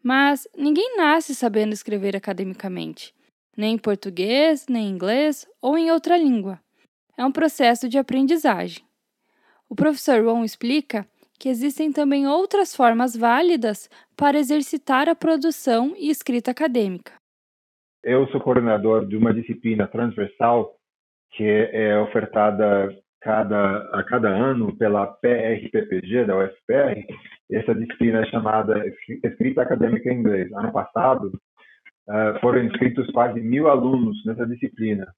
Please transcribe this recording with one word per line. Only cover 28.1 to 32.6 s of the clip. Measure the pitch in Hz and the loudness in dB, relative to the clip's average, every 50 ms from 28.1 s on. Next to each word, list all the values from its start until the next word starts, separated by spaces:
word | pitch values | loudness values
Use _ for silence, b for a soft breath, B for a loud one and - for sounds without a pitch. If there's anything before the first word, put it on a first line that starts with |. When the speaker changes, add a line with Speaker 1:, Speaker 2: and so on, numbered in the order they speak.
| 113 113 | 2 2
Speaker 2:
é | 110 | 0
chamada | - - 117 110 107 107 110 104 104 107 104 107 98 - - - - - - - | 0 -2 -2 -2 0 0 0 2 0 0 0 -2 -4 -8 -12 -14 -14 -12 -6 -6
Escrita | - - - - 131 135 135 | -6 -4 -2 -2 -2 0 0
Acadêmica | 123 - 131 113 117 113 120 110 - 127 | 0 0 0 0 2 0 0 0 0 -2
em | 127 123 | -2 0
Inglês. | 113 107 104 95 90 - | 0 0 0 0 -2 -4
Ano | - 98 107 - | -6 -8 -8 -4
passado, | - 104 - - _ - - 131 131 131 101 98 95 - _ _ _ b b b b b b b _ _ _ - | -4 -4 -6 -4 _ 0 2 2 2 0 -2 -8 -10 -12 _ _ _ b b b b b b b _ _ _ -4
ah, | 104 107 110 107 107 - | -2 0 0 0 0 2
foram | - 123 123 127 | 2 4 4 4